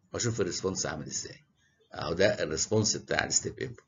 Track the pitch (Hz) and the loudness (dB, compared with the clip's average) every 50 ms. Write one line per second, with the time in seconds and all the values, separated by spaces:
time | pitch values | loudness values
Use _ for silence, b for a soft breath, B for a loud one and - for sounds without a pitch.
0 | _ _ - 90 - 120 110 110 98 87 82 - - 95 95 - - 71 78 78 | _ _ -6 -2 -2 0 0 0 0 0 0 0 -2 -2 -2 -2 -2 -4 -4 -6
1 | 67 69 67 - - - - - _ _ _ _ _ _ _ _ _ _ - - | -6 -6 -6 -6 -6 -8 -12 -16 _ _ _ _ _ _ _ _ _ _ -10 -6
2 | 71 76 82 87 95 107 - - 87 78 78 80 - - 107 110 104 104 - - | -4 -2 4 6 6 6 6 2 0 -2 -2 -2 0 2 4 4 4 2 0 -2
3 | - - 80 76 - - - - - - - - - - 120 - - | -2 0 0 0 2 2 0 0 0 0 -4 -6 -6 -8 -8 -12 -18